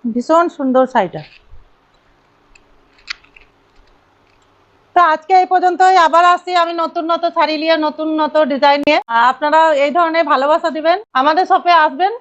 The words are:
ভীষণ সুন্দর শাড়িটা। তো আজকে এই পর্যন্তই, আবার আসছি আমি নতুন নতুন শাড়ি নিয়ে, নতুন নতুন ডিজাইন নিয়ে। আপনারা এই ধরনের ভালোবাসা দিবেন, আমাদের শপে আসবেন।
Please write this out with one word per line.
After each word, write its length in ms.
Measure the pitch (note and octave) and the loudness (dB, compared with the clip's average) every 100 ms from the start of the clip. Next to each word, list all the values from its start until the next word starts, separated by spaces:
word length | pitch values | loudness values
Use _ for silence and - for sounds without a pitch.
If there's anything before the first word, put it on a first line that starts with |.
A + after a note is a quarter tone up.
| A#3+ | -6
ভীষণ 320 | A#3 A#3+ D#4+ E4+ E4 | -8 0 0 0 -4
সুন্দর 260 | C4+ B3+ B3+ | -2 0 0
শাড়িটা। 280 | A#3+ F#3 D#3+ D3+ _ _ - _ _ _ _ _ _ _ _ _ _ _ _ _ _ - - _ - _ _ _ _ _ _ _ _ _ _ _ _ _ _ _ F4 | -2 -4 -8 -18 _ _ -20 _ _ _ _ _ _ _ _ _ _ _ _ _ _ -20 -20 _ -20 _ _ _ _ _ _ _ _ _ _ _ _ _ _ _ 0
তো 40 | F4 | 0
আজকে 200 | D#4 - F#4+ | 0 0 0
এই 60 | F#4 | 2
পর্যন্তই, 460 | F#4 F4+ F4+ F#4 F#4+ D#4+ | 0 0 2 2 4 4
আবার 160 | D#4+ F4 | 4 2
আসছি 180 | F4 F4+ F4+ | 0 -2 -2
আমি 100 | E4+ E4+ | -2 -2
নতুন 200 | D#4+ E4+ E4 | -6 -6 -4
নতুন 160 | E4+ E4+ E4 | -4 -4 -2
শাড়ি 180 | D4+ D#4 | -2 -2
নিয়ে, 120 | D#4+ D#4+ | -2 -2
নতুন 300 | D#4 D4+ D#4 D#4 | -2 -4 -6 -4
নতুন 220 | D4+ D4+ D4+ | -2 0 0
ডিজাইন 260 | C#4 C#4+ C#4+ C#4+ | 2 2 2 0
নিয়ে। 120 | D#4 - A3+ B3 | -2 -2 0 0
আপনারা 280 | B3+ D4+ D#4 D#4+ D4 C#4+ | 0 0 2 2 2 0
এই 60 | D4+ | 0
ধরনের 260 | E4 D#4+ D4+ | 0 0 0
ভালোবাসা 380 | C#4+ C#4 D#4+ E4 D4+ | 0 0 0 -2 -4
দিবেন, 200 | D#4 F#4 A4 C4 | -2 -2 -4 -2
আমাদের 260 | C#4 D#4+ F#4 | 0 0 0
শপে 220 | F#4 F4 E4+ D#4 | 0 2 2 2
আসবেন। 260 | C#4 F#4 A#4 | 0 -4 -4